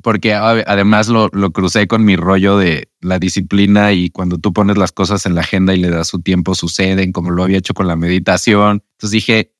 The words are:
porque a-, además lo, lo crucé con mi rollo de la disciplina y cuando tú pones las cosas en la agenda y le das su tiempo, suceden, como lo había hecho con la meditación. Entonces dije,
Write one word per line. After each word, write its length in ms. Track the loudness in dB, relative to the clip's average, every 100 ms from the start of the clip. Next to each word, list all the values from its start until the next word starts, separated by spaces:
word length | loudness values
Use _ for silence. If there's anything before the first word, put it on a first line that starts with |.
porque 320 | -2 0 0
a-, 300 | 0 2 0 0
además 400 | 2 4 2 2
lo, 220 | 2 0
lo 200 | 0 -2
crucé 340 | 0 -2 0 0
con 180 | 2
mi 120 | 2 2
rollo 420 | 2 2 2 2
de 320 | 2 -2 -8 _
la 200 | -4 -2
disciplina 720 | -2 -4 -2 0 4 4 4
y 180 | 2 -2
cuando 280 | -4 -4 -2
tú 140 | -2
pones 240 | 0 2 2
las 140 | 0
cosas 340 | -2 -2 -2
en 120 | -2 -2
la 60 |
agenda 320 | -2 0 0
y 40 | 2
le 120 | 0
das 180 | -2 -4
su 120 | -6
tiempo, 340 | -2 -2 0 -4
suceden, 560 | -4 -4 -2 0 -2
como 180 | -4 -4
lo 140 | -2
había 140 | 0 -2
hecho 160 | -2
con 120 | -4 -2
la 80 |
meditación. 880 | -2 0 -2 0 0 2 2 2 0 -6 _
Entonces 160 | -4
dije, 400 | -4 0 -2 -2 _